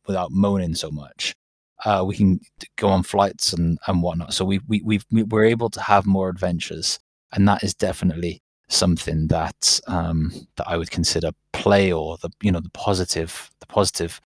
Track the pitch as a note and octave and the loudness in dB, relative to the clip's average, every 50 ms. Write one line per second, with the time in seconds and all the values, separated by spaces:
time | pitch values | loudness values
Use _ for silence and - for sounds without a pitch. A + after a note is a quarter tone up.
0 | _ - G2 F#2 F2+ D#2+ C2+ F#2+ G2+ G2+ G2+ G2 F2+ E2 D#2 - - D#2 D2+ D2 | _ -4 -4 -4 -4 -2 0 2 2 2 2 0 0 -2 -4 -4 -6 -8 -8 -10
1 | C#2+ C2+ - - - - - _ _ _ _ _ _ _ _ - - G#2+ G2+ F#2+ | -12 -14 -12 -10 -10 -10 -10 _ _ _ _ _ _ _ _ -6 0 0 2 2
2 | F#2 F#2+ G2 - G#2 F#2+ F#2 - - _ _ - - - _ - G#2 G2+ F#2+ G2 | 2 0 2 4 4 4 4 2 -2 _ _ -20 -20 -18 _ -2 2 2 2 2
3 | F2+ - - G2 G2+ G2 - - - - - E2+ E2+ E2 E2 - - - F#2 F2 | 0 0 2 2 2 2 0 -2 -4 -4 -2 0 0 0 0 -2 -2 -2 0 0
4 | E2+ F2 E2 E2+ E2 - - - F#2+ F#2+ G2 G2 - - G#2+ G#2 - G#2+ G#2+ G2 | 0 0 -2 -4 -6 -4 -4 -2 0 0 0 -2 -2 -2 -2 -2 0 0 -2 -2
5 | - - A2+ A2+ G#2+ G#2+ A2+ G#2+ G#2+ A2+ A#2 A2+ A#2 A2 - - - - G#2 G2+ | 0 0 0 0 2 2 2 4 4 4 4 2 0 -2 -4 -4 0 4 4 4
6 | G2+ G2+ F#2+ F#2+ F#2+ F#2 F2+ F#2 F#2 F2+ F2 E2 - - D#2+ D#2+ - - - - | 4 4 2 2 0 -2 -4 -4 -4 -4 -2 -4 -6 -8 -8 -6 -6 -6 -6 -6
7 | _ _ _ _ _ _ - G2+ G2 G#2 G2+ - - G2 - - - F#2 F#2 - | _ _ _ _ _ _ 0 4 4 4 4 2 0 -4 -4 -2 -2 -2 -2 0
8 | F#2+ F2+ D#2+ E2+ F2 E2+ E2 - _ _ _ _ _ - - - G2+ F#2 E2+ D#2+ | -2 -2 -2 -2 -4 -6 -6 -8 _ _ _ _ _ -4 -2 2 2 2 2 2
9 | - D#2 D#2+ D#2 D#2 D#2 E2 E2 D#2+ D#2+ - _ - - - - - - F#2+ E2+ | 0 -2 -2 0 0 2 0 0 0 -4 -4 _ 0 0 0 0 -2 -2 -4 -2
10 | E2+ E2+ E2 D#2+ D#2 E2 - - - - _ - - F2 F2 E2 E2 - - F2 | -2 -2 0 0 -2 -2 -4 -8 -14 -12 _ -10 -6 -4 -4 -4 -4 -4 -2 -2
11 | E2 - - E2+ D#2+ D#2+ - _ _ _ - - - G#2 G2+ G2 G2 F#2+ F2 D#2+ | 0 0 0 0 -2 -4 -4 _ _ _ -6 -2 2 4 4 6 4 4 0 -2
12 | D2+ D#2 E2+ - - E2 - _ - G#2 F2+ E2 D#2 E2+ - - - G#2 G2 F#2 | -4 -6 -8 -10 -10 -12 -8 _ 0 0 0 0 -2 -8 -12 -6 -2 -2 0 0
13 | F2+ - - E2 E2 E2 - - - - _ _ - - - - F#3+ - - - | 0 -2 -2 -4 -4 -6 -8 -14 -16 -18 _ _ -16 -2 0 2 2 2 0 -4
14 | E2+ - - - _ _ _ | -6 -6 -8 -12 _ _ _